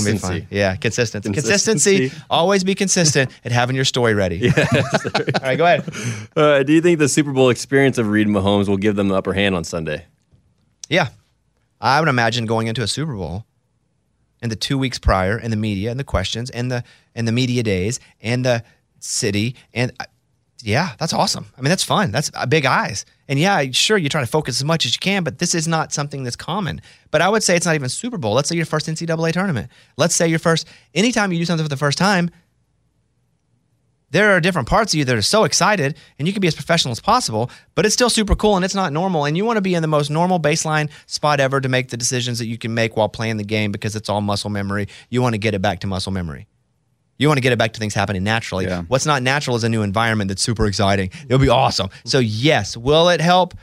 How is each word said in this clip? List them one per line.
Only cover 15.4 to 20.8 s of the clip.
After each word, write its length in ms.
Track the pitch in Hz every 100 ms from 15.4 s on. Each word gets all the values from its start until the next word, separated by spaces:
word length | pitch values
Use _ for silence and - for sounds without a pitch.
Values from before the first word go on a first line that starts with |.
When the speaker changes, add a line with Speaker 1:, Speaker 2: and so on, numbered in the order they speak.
| 117
Speaker 1:
the 60 | 107
media 320 | 110 98 110
and 100 | 123
the 40 |
questions 460 | 139 90 92 113 123
and 180 | 120 123
the, 120 | 123 - _ _ 120
and 120 | 113
the 40 |
media 320 | 117 127 123
days 360 | 107 92 98 123 - _
and 240 | 107 123 127
the 180 | 117 - _ _ _
city 560 | - - 110 101 120 - _
and, 200 | 113 123 -
uh, 40 | - _ _ _ _ -
yeah, 300 | 107 120